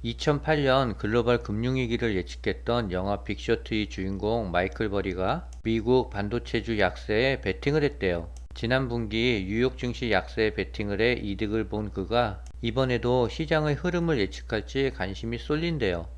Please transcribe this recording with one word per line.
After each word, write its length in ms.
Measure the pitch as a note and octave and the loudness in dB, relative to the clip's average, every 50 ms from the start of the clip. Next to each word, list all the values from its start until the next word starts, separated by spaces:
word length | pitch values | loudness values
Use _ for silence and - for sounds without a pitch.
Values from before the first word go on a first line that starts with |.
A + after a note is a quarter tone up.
| - | -4
이천팔 600 | A#2 A#2 - - D#3 D3 C#3+ - - D#3 D3 C#3+ | -6 -6 0 2 2 2 2 2 2 2 4 4
년 340 | C3+ B2+ C3+ C3+ A#2+ F#2+ - | 6 6 4 4 2 -2 -2
글로벌 400 | - G#2 A2 A#2+ A2+ A#2+ B2 A#2 | -2 2 2 2 4 4 4 2
금융위기를 760 | A#2+ - G2+ G#2+ A#2 B2+ C3 C3 B2+ A2+ A#2 A2+ A#2 A2+ G#2 F#2 | 2 -2 -4 -2 0 0 0 0 0 0 0 0 0 0 0 0
예측했던 720 | F2 - - - - G#2+ F#2+ - - - A#2 A#2+ A#2 G2 | -2 -4 -8 -4 -2 -2 -2 -2 0 0 0 0 0 0
영화 320 | E2+ F#2 F#2 G2+ G2+ G2 - | -2 -2 0 0 -2 -2 -2
빅쇼트의 640 | - G#2 - - - A#2 A2 - - A2+ G#2+ G#2+ G2 | -6 -6 -6 0 0 0 0 0 -2 -2 -2 -2 -2
주인공 640 | - - F#2 F#2+ G2 G2 F#2 G#2 A2+ A#2 A2 F#2 | -4 -4 -4 -4 -2 -2 0 0 0 0 0 0
마이클 380 | F2 F2 F2+ G2 - - A2+ G#2+ | 2 2 2 2 0 -2 -2 0
버리가 600 | G2 G2+ F#2+ F#2+ F2+ F2+ F#2 G2 C3 F3 - - - - - | 0 0 -2 -2 -2 0 0 0 0 -2 -4 -10 -14 -6 -2
미국 460 | A2 A2+ A2+ G#2 A#2 B2+ B2+ A#2+ - | 0 0 0 2 4 4 4 4 2
반도체주 720 | - G2+ G2+ G#2 A#2 A#2+ - - - A#2 G#2+ A2+ A#2 G#2 | -4 -4 -4 -2 -2 -4 -4 -2 -4 -2 -2 0 2 4
약세에 600 | G2 F2+ - - - - G#2+ G#2+ B2 C3+ C3+ B2 | 4 2 2 -2 -4 0 2 2 4 2 2 0
베팅을 440 | - G2+ F#2 - - C#3+ C#3+ D#3 C#3+ | 0 -2 -2 0 0 2 2 4 2
했대요. 460 | C#3 - - - F#2 F2 E2+ E2 - - - - - - | 2 0 0 0 0 2 0 -2 -6 -10 -14 -14 -12 -8
지난 340 | - - A2+ B2+ C3 C3 A#2+ | -4 0 2 2 2 2 0
분기 580 | A#2+ A#2+ A#2 G#2 G#2 A2+ A2+ B2+ A#2+ G#2 F#2+ F#2 | -2 -2 -2 0 0 2 2 2 2 2 0 0
뉴욕 280 | G#2 A2+ B2 C3 B2 - | 0 2 2 2 0 -2
증시 340 | - B2 A#2 - - A#2 | -4 -4 -4 -2 0 2
약세에 420 | G#2 F#2 F2+ - - - A2 G#2+ G2+ | 2 2 2 0 0 2 2 2 2
베팅을 480 | - F#2+ - - - G#2+ G2+ G2+ F#2+ | 0 -4 -4 -2 -4 -2 -2 0 2
해 120 | A2 B2 B2 | 4 2 2
이득을 540 | A2+ - G2+ G2 F#2 A2 G#2 G#2 A2 A2 - | 2 -2 -4 -2 -2 -2 0 0 -2 -2 -2
본 240 | - G#2 G#2+ G2+ | -2 -4 -4 -4
그가 500 | - G2 F#2+ E2+ A2 A#2+ B2 A2 F#2+ - - - - - | -4 -6 -4 0 2 2 2 2 -2 -6 -10 -12 -10 -4
이번에도 680 | - A#2 A2 B2+ C3 B2+ B2 A#2 A2+ A#2+ B2 B2+ A#2+ A2 | -4 -2 0 2 2 2 2 0 2 2 2 4 2 0
시장의 480 | - - D#3+ D3 E3 D#3 D3+ D3+ C#3+ | 0 -4 -2 0 2 2 2 2 0
흐름을 420 | - - F3+ F3 F3 E3+ E3+ D#3 B2 | 0 -2 -2 0 0 0 2 2 2
예측할지 760 | G2 - - - - - - G#2+ - - - C3 C3+ C3+ B2+ | 0 0 -2 -10 -8 -4 -4 -4 -2 -2 0 0 0 0 0
관심이 420 | - F#2 F#2+ G2 - - A2+ A#2 A2+ | -2 -4 -4 -4 -6 -6 -6 -6 -6
쏠린대요. 720 | - - D3 D#3 E3 E3+ E3 D3 A#2 G2 F2 E2+ E2 - - | -2 -2 -2 0 0 -2 0 0 2 0 0 0 -4 -8 -12